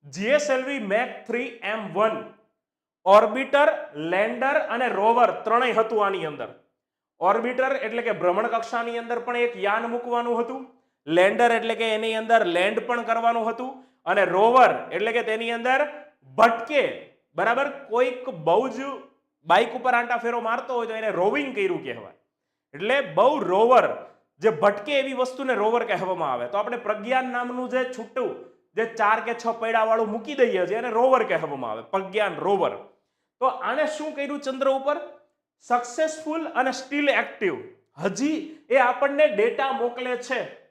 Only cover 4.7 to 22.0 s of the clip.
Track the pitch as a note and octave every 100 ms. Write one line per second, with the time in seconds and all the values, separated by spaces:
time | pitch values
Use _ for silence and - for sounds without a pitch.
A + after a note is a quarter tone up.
4.7 | A3+ B3 F#3+ G#3+ A#3+ A3 - A3 A#3 B3+
5.7 | G#3+ A3 A3 G3+ F#3+ D#3+ C#3 G#2+ - _
6.7 | _ _ _ _ _ F3 A3+ A#3 B3 C4
7.7 | C#4 A3 A#3 A3+ F3 F3 F#3 A3+ A3+ A3+
8.7 | A#3 A#3 A#3 A#3 A#3+ A#3+ A#3+ A#3+ G3 G3
9.7 | A3 A#3 A#3+ A#3+ A#3+ A#3+ A#3 A#3 C4 -
10.7 | _ _ _ D3 E3+ F#3+ G#3+ A#3+ A3+ A3+
11.7 | A3 A3+ G#3+ A3+ A3 A3 A3+ F#3+ E3+ G3
12.7 | A3 A#3 A#3+ A3+ A3+ A#3 A#3 A3 A3+ B3+
13.7 | C4 _ _ D#3+ G3 F3+ F3 A3 B3+ A3
14.7 | - - E3 A3 A#3 A3+ A3 A#3 A#3 A#3+
15.7 | C4+ D4 - - _ - - A#3 A#3 -
16.7 | D4 F3 G#2+ - _ _ - A3+ B3 C#4
17.7 | - - A3+ C4 B3+ - F3+ D#3 G3 C4
18.7 | A3+ C#4 B3+ - _ _ _ D#3 F#3 B3
19.7 | B3+ B3 A#3+ A#3+ A#3+ A#3 A#3+ A3+ A#3+ B3
20.7 | B3 A3 A3 A3 F3 G3 C4+ C#4 G#3+ F#3+
21.7 | E3 C3 A#2